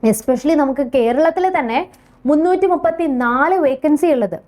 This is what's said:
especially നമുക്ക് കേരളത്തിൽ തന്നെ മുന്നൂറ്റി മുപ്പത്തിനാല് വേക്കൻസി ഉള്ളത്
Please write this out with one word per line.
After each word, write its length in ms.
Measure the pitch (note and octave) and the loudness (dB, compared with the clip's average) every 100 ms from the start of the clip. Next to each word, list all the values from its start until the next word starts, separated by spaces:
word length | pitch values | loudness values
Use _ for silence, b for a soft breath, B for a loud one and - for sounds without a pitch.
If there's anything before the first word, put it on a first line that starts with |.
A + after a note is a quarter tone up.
| A3 | 0
especially 440 | G#3+ - B3+ D4 D#4+ | -2 -2 -2 0 0
നമുക്ക് 220 | C#4 C4+ C4+ C4 | 0 -2 -2 0
കേരളത്തിൽ 500 | A#3 A#3+ D#4+ E4 F#4 F4+ | 0 2 0 0 -2 -2
തന്നെ 220 | B3 A#3+ F#4 b b b B3 | -2 -4 -6 b b b 0
മുന്നൂറ്റി 380 | D4+ E4+ F#4 F#4 | 2 2 2 2
മുപ്പത്തിനാല് 800 | E4+ F4 E4 E4 B3+ A#3+ B3 D4+ F#4+ D4+ | 0 -2 -2 -2 -2 0 0 2 2 0
വേക്കൻസി 420 | C4 D#4 D4 E4+ C4+ | 0 0 0 2 0
ഉള്ളത് 220 | G3+ E3 | -2 -6